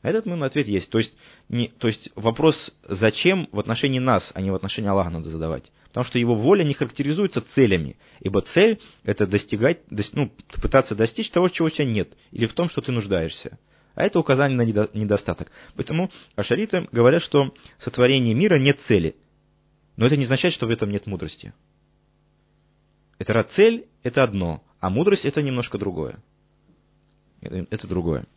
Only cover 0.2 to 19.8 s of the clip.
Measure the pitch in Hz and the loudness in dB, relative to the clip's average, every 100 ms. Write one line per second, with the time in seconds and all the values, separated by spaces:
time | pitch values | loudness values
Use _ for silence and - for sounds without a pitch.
0.2 | 220 175 135 147 117 98 - 113 110 _ | -4 -4 -2 -2 0 -2 0 -2 -2 _
1.2 | - - _ 120 120 _ 117 110 - - | -20 -20 _ -4 -4 _ -4 -2 -10 -2
2.2 | 110 113 156 - - _ - 92 110 - | -2 4 2 2 -8 _ -10 0 0 2
3.2 | 175 190 - 101 104 117 143 131 127 101 | 0 0 -4 -6 -4 -2 0 0 2 0
4.2 | - - 95 92 98 - 101 98 87 82 | 0 -6 -4 -4 -4 -4 0 0 0 -4
5.2 | 80 80 80 69 - _ _ 120 123 123 | -8 -6 -6 -6 -10 _ _ -6 -4 0
6.2 | 120 113 123 202 151 135 123 - 143 156 | 0 2 4 4 2 -2 -6 -4 -4 -2
7.2 | 196 127 - - 120 92 71 - _ _ | -2 -4 -4 2 4 4 -2 -12 _ _
8.2 | - 98 - 170 214 214 - _ 107 104 | -2 -2 0 4 4 2 -8 _ -6 0
9.2 | 101 101 - 104 127 175 _ 104 104 - | 2 0 -2 0 0 0 _ -6 -4 -4
10.2 | 139 - - - - 135 131 101 113 - | -4 -6 -12 -6 2 2 2 0 -2 -2
11.2 | 220 175 180 - 160 - 135 107 85 - | -2 0 0 0 -2 0 -2 -2 -4 -10
12.2 | _ - 113 - 170 - 131 123 101 92 | _ -4 -2 0 -2 -4 -4 -4 -2 -2
13.2 | 80 - - - _ _ _ - 196 175 | -2 -8 -14 -18 _ _ _ -2 0 2
14.2 | 156 170 143 127 117 104 107 107 107 104 | 2 2 2 2 2 2 0 -2 0 0
15.2 | - 82 - - - - 131 156 185 - | -2 -8 -10 -16 -18 -10 -4 -4 -4 -8
16.2 | - - 202 147 214 185 - 117 120 165 | -12 -8 -2 -2 0 -4 -2 4 4 4
17.2 | - 143 135 - - _ - - 123 135 | 2 0 0 -4 -20 _ -8 2 4 4
18.2 | 120 113 208 156 135 139 - 104 80 - | 2 2 4 4 4 2 2 2 2 -6
19.2 | _ _ _ _ _ _ | _ _ _ _ _ _